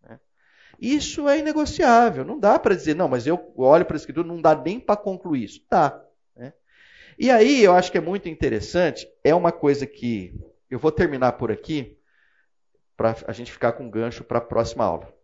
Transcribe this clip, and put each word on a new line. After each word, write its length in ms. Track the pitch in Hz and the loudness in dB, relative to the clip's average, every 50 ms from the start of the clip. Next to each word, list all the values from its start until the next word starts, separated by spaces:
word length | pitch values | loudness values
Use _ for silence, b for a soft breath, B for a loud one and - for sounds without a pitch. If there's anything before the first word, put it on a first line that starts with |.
né? 160 | _ - 113 123 _ _ b b b b b b b b b b | _ -20 -20 -20 _ _ b b b b b b b b b b
Isso 480 | - 233 277 294 277 - - - 285 285 | -4 -2 -2 -2 -2 -6 -8 -4 0 0
é 100 | 285 320 | 0 0
inegociável. 840 | 302 311 302 311 302 294 - - 349 262 233 233 240 226 165 131 131 | 0 -2 -2 -2 -4 -4 -2 0 2 4 6 4 4 2 0 -4 -8
Não 140 | 156 269 302 | -8 -6 0
dá 200 | 190 202 254 320 | 2 2 2 2
pra 160 | - 226 190 | 2 0 -2
dizer, 200 | 165 139 156 147 | 0 0 -4 -2
"Não, 140 | 160 185 143 | 0 0 -2
mas 180 | 127 123 110 | -2 -2 0
eu 260 | 131 170 175 - - _ | -2 -4 -4 -4 -14 _
olho 280 | - 131 131 151 175 175 | 0 4 6 6 6 4
pra 120 | - 160 | 0 -6
Escritura, 300 | 147 - - 127 156 175 | -10 -10 -8 -8 -8 -6
não 140 | 165 170 170 | -6 -8 0
dá 140 | 156 160 156 | 2 2 2
nem 260 | 143 131 165 202 254 | 2 -2 -6 -8 -6
pra 160 | - - 208 | -2 -2 -2
concluir 480 | 202 - 202 190 185 - 180 151 131 107 | -2 -2 -8 -8 -8 -6 -6 -6 -6 -6
isso." 160 | 98 - - _ _ | -8 -14 -20 _ _
Tá, 360 | - 190 156 135 - - - _ _ _ _ _ _ | 2 2 2 2 -2 -8 -20 _ _ _ _ _ _
né? 180 | _ 120 139 _ _ b b b b b b b b b b b b | _ -20 -20 _ _ b b b b b b b b b b b b
E 120 | - 254 | 2 4
aí, 320 | 254 220 220 262 285 262 | 6 6 6 6 6 6
eu 120 | 214 185 180 | 8 8 8
acho 180 | 180 180 - | 6 4 2
que 60 | - 185 | -2 -2
é 20 | |
muito 280 | 151 165 190 202 - 175 | -2 -2 -6 -6 -8 -10
interessante, 760 | 156 - 156 135 113 107 101 - - 175 - 139 135 - - - _ _ | -8 -4 -2 -2 -2 -2 -6 -4 0 0 0 0 0 -6 -16 -20 _ _
é 120 | _ 139 160 | _ 2 2
uma 180 | 175 175 170 | 4 2 0
coisa 340 | 170 - - 143 143 143 131 | -2 0 0 0 0 0 -2
que 460 | 135 - - 123 120 113 101 92 90 - - - - _ _ _ _ | -10 -10 -8 -6 -6 -6 -6 -8 -10 -14 -18 -18 -20 _ _ _ _
eu 80 | 127 117 | -10 -2
vou 120 | - 156 | -2 -2
terminar 420 | 156 - 180 160 143 127 127 123 | 0 0 0 0 0 0 0 0
por 180 | 120 - 131 107 | 0 -2 -6 -6
aqui, 460 | 104 - - - 156 147 123 104 - _ _ _ _ _ _ _ _ _ _ _ _ _ _ _ _ _ _ _ _ | -6 -6 -6 -8 -8 -8 -8 -10 -18 _ _ _ _ _ _ _ _ _ _ _ _ _ _ _ _ _ _ _ _
pra 200 | - 113 113 113 - - | -4 -2 -2 -2 -4 -10
a 60 | - | -14
gente 200 | 110 117 120 - | -12 -12 -14 -18
ficar 200 | - - 135 117 | -8 -4 -4 -4
com 180 | - - 135 117 | -4 -4 -14 -10
gancho 340 | 104 110 117 120 - - - | -8 -6 -6 -6 -8 -12 -12
pra 160 | _ - 117 | _ -4 -4
próxima 440 | - - - 113 113 - - - 113 | -4 -2 -2 -2 -2 -2 -4 -2 -2
aula. 300 | 95 85 73 - - _ _ | -2 -2 -4 -10 -18 _ _